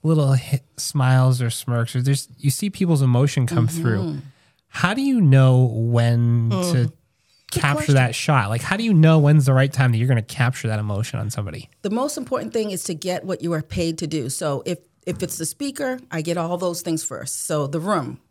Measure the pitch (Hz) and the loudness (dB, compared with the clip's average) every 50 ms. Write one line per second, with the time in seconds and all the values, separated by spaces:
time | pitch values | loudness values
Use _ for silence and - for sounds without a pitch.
0 | - 156 160 156 143 135 135 127 - - - 135 _ _ _ - - - - 147 | 0 2 2 2 4 4 2 2 2 0 -4 -6 _ _ _ -10 -10 -4 -2 0
1 | 131 127 131 131 127 131 127 123 123 117 113 - - - 120 117 117 113 - 127 | 2 4 4 4 4 4 2 2 0 -4 -4 -6 -6 -4 -2 -2 -2 -2 -2 -2
2 | 123 135 139 135 - _ - _ - 143 131 - - 202 190 - 196 170 165 139 | 0 0 0 -2 -2 _ -18 _ -2 -2 -2 0 -4 -6 -2 -2 0 2 2 2
3 | 135 131 123 120 135 143 - 147 127 113 - 123 113 113 160 165 160 120 110 98 | 4 4 4 4 2 2 2 0 -2 0 2 0 0 0 0 0 0 0 0 0
4 | 92 82 151 139 135 - _ _ _ _ _ _ _ _ - - - 180 214 262 | -2 -4 -6 -8 -10 -14 _ _ _ _ _ _ _ _ -6 -2 -2 -2 0 0
5 | 269 277 262 240 196 143 131 135 131 131 127 127 127 120 110 110 117 117 120 120 | 0 0 2 4 6 6 6 8 6 6 6 4 4 2 0 -2 -2 0 2 2
6 | 117 117 120 117 120 117 117 117 117 113 147 185 180 175 175 127 117 - - _ | 2 2 2 2 2 2 2 2 0 0 0 0 0 0 2 2 0 0 -2 _
7 | _ _ _ _ _ _ _ _ _ - - - - 139 143 302 302 - 143 135 | _ _ _ _ _ _ _ _ _ -6 -4 0 0 0 0 0 2 4 4 4
8 | 127 120 113 - - - 151 131 104 98 113 117 - - 185 202 233 226 202 160 | 4 2 0 -4 0 2 2 2 2 0 -2 -4 -2 -2 -2 -2 0 2 4 6
9 | 160 160 160 160 147 143 151 156 135 135 135 131 135 139 - - 131 127 117 110 | 6 6 6 6 6 6 6 6 6 4 4 4 2 2 2 0 2 2 2 2
10 | 120 127 131 117 107 - - - 123 120 131 - - 117 110 104 104 104 104 98 | 2 2 0 0 0 -4 -2 0 0 0 0 -4 -4 -4 -4 -4 -4 -4 -4 -4
11 | 113 - - 92 104 104 - - 107 98 80 - - _ _ _ _ 202 208 233 | -4 -4 -6 -6 -6 -6 -6 -6 -8 -8 -8 -12 -14 _ _ _ _ -4 -4 -2
12 | 262 294 285 302 254 - 262 - - 220 - 233 220 208 190 180 - - 180 151 | -4 -4 -6 -8 -8 -6 -6 -6 -6 -4 -4 -4 -4 -4 -6 -8 -6 -8 -8 -6
13 | - 180 180 175 - 185 185 - 139 170 170 156 151 _ - - 170 165 160 160 | -4 -6 -6 -6 -4 -6 -8 -6 -4 -4 -4 -4 -6 _ -4 -4 -2 -2 -4 -4
14 | 170 147 160 156 123 131 135 - 175 151 139 131 - - 180 170 _ _ _ _ | -6 -4 -4 -4 -4 -6 -6 -6 -4 -4 -4 -4 -4 -6 -8 -8 _ _ _ _
15 | _ - 175 - 185 175 - - 165 156 - _ 285 277 277 - 294 254 254 254 | _ -10 -8 -6 -6 -8 -8 -8 -8 -8 -8 _ -8 -8 -6 -6 -6 -6 -6 -8
16 | 254 _ - 160 156 165 170 175 165 165 180 175 185 180 170 165 - 175 165 160 | -10 _ -8 -6 -4 -4 -4 -4 -4 -4 -4 -4 -4 -4 -4 -4 -6 -4 -4 -4
17 | - - 127 82 - 135 - - - - 165 151 143 135 143 165 156 196 214 170 | -4 -6 -8 -8 -10 -10 -10 -8 -6 -4 -2 -2 -2 -2 -4 -4 -2 -2 -2 -2
18 | 135 123 127 - _ _ | -2 -6 -10 -14 _ _